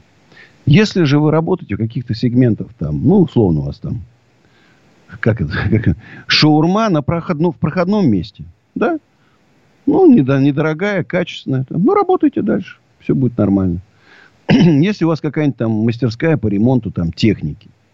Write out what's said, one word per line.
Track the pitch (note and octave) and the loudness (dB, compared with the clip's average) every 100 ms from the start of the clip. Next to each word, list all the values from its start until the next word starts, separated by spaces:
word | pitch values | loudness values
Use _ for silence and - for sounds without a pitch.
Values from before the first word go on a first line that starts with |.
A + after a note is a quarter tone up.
| _ _ _ - - _ | _ _ _ -20 -20 _
Если | - E3 G#3+ G3 | 2 4 4 2
же | C#3+ D3 | 2 2
вы | D3+ | 2
работаете | D#3 E3 F#3 B2+ | 0 0 -4 -4
в | G2+ | -6
каких-то | A2+ B2+ - | -4 -6 -8
сегментах, | A2 B2 B2 A#2+ G2+ - - | -4 0 2 2 0 -6 -10
там, | D2+ D2 | -6 -2
ну, | C3 G3+ | 2 2
условно, | E3 B2 F#2+ D2+ | 2 2 2 0
у | |
вас | C#2 - | -4 -10
там, | D2 - - _ _ _ _ _ _ _ _ _ _ - | -10 -12 -14 _ _ _ _ _ _ _ _ _ _ -4
как | - - | -4 -2
это, | D2 | -4
<laughs> | - - A2 | -4 -2 0
как, | - - - - - | 0 -4 -8 -20 -6
шаурма | - D3+ D3+ E3+ G3+ A3+ | 0 2 2 2 0 0
на | D3+ | -2
проходном, | C#3 E3+ - C#3+ F3 | -2 -6 -6 -2 -2
в | - | -2
проходном | D#3 F3+ F3 G#3+ D3+ | -4 -2 -2 0 2
месте, | F#2+ D#2+ - - _ _ | 0 -4 -16 -20 _ _
да? | - E4+ D#4+ _ _ _ _ _ _ _ _ | -4 -4 -4 _ _ _ _ _ _ _ _
Ну, | C#4 E4 F4+ | -2 4 6
недо-, | A#3 C3 C#3 | 6 4 2
недорогая, | C#3+ C#3 D#3 D#3 G#3 F#3+ | 2 0 -2 -2 -4 -4
качественная, | - F3+ F3 - - C3 | -4 -4 -6 -10 -6 -6
там, | C3 E3 | -4 0
ну, | B3+ | 2
работайте | G#4 F#4 F#4 D4+ - | 2 2 0 0 0
дальше, | G3+ G#3 - - _ _ | -2 -4 -6 -20 _ _
все | - | -4
будет | D3 B2 A#2+ | -2 -2 0
нормально. | G2 G2 F#2 F2 - _ _ | 0 2 0 -4 -10 _ _
<clears throat> | - _ _ - | -20 _ _ 0
Если | C4+ F3 C#3+ G3 G#3 | 4 4 4 2 0
у | E3 | -2
вас | D#3 | -2
какая-нибудь | D3+ D#3+ D3 - | -4 -2 -2 -2
там | A2+ | -2
мастерская | A2 A2+ A2+ B2 A#2 E3 C#3+ | 0 -2 -2 -4 -2 0 0
по | G#2+ | 0
ремонту, | G2+ B2 B2+ F2+ | 0 2 0 -2
там, | F2 E2 | -4 -6
техники, | - A2+ - D2+ C#2+ - _ _ | 0 0 0 -6 -10 -18 _ _